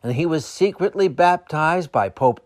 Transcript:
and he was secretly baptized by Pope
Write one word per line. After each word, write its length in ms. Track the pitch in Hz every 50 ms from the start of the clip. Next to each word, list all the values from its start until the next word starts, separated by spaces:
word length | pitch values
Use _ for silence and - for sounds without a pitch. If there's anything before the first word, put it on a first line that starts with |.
and 120 | - 120 120
he 100 | 131 170
was 220 | 170 160 151 -
secretly 600 | - - - 185 202 196 - 185 208 - 202 196
baptized 880 | 185 127 147 175 175 180 175 - - 156 151 156 160 175 185 170 143
by 160 | - 117 101 98
Pope 320 | - - 135 123 113 - _